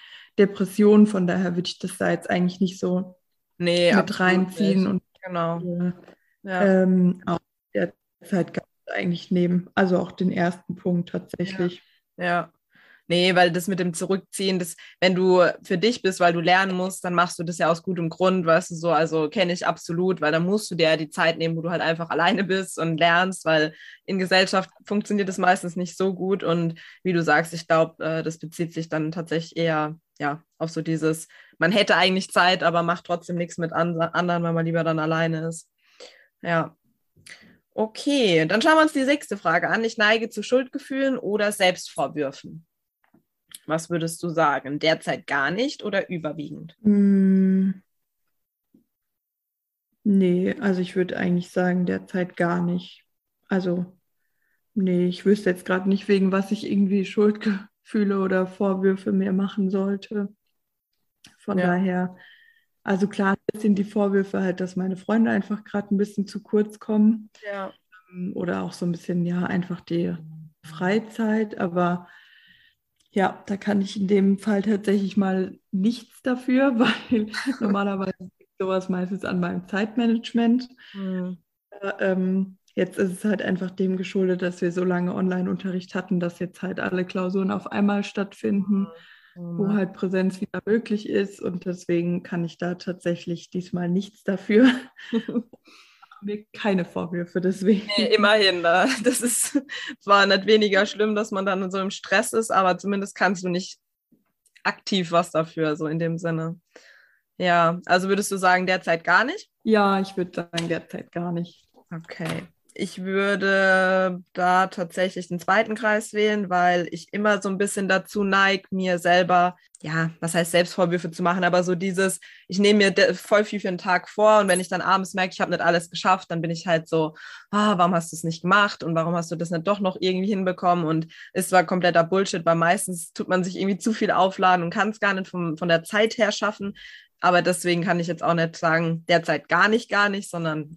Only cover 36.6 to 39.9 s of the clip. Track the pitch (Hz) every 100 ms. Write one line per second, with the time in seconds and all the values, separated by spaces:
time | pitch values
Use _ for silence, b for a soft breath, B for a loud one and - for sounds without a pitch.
36.6 | 151 _ _ _ _ _ - B B B
37.6 | _ - 214 - - 285 220 165 160 233
38.6 | 320 320 311 277 262 294 - 202 170 160
39.6 | 156 196 233